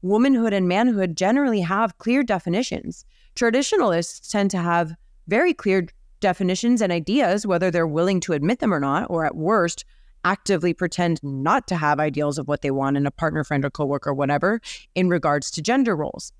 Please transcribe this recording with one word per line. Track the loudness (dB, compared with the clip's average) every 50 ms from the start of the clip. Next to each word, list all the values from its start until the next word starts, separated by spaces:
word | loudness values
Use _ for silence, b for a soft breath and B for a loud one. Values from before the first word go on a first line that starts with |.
womanhood | 0 2 2 4 4 4 4 4 2 2
and | 2 2 2
manhood | 2 2 2 2 2 2 0 0 -2 -2
generally | 0 0 2 2 2 2 2 0 0
have | 0 0 0 0 0 -2 -4 _
clear | -2 0 2 2 2
definitions. | 0 -2 -2 -2 -2 -2 -2 -2 -4 -6 -8 -8 -10 -12 -14 -18 -20 _ _ -20 -18 _
Traditionalists | 0 0 2 2 2 0 2 2 2 2 2 2 0 -2 -4 -10 -16 -14 -4
tend | -2 0 0 0
to | 0 -2
have | 0 2 2 2 0 0 -6 -14 _ -20 -20 -20 -8 -2
very | 0 2 2 2 0
clear | 0 0 2 2 2 0 -2 -10 -20 -20 -20 -12 _
definitions | 0 0 0 2 0 0 0 0 2 2 2 2
and | 2 0
ideas, | 0 -2 -2 0 2 2 4 2 2 0 0
whether | 0 0 2 0 0
they're | 2 0 0
willing | 0 0 0 0 2 0 0
to | 0 0
admit | -2 0 0 0 0 0
them | 0 0 0
or | 0
not, | 0 0 0 -2 -2 -2
or | -4 -2 -2
at | -2 -4
worst, | -2 -2 0 2 2 2 0 -2 -8 -16 _ _ _ -20 -20 -20 _ _
actively | -2 -2 -2 _ -2 0 0 2 0
pretend | -2 _ -4 -4 -2 0 0 0 0 -2
not | -4 -8 -6 -2 0 0 0 0 0
to | -2 -4
have | -2 0 0 2 2
ideals | 0 -2 -2 -2 -2 -2 -2 -4
of | -4 -4
what | -4 -2
they | -2 -2
want | -2 0 0 0 0
in | 0 0
a | -2
partner, | -2 -2 -4 -2 -2 -2 -4
friend, | -2 -2 -2
or | -2 -4
coworker, | -4 -4 -4 -2 -2 -4 -2 -4 -2
whatever, | -2 0 0 0 0 2 0 0 -2 B B B B B B _
in | 0 0 2
regards | 2 2 2 0 0 0 -2 -6
to | -10 -6
gender | -2 0 2 2 2 0 0
roles. | -2 -4 -6 -8 -10 -14 -16 -20 -20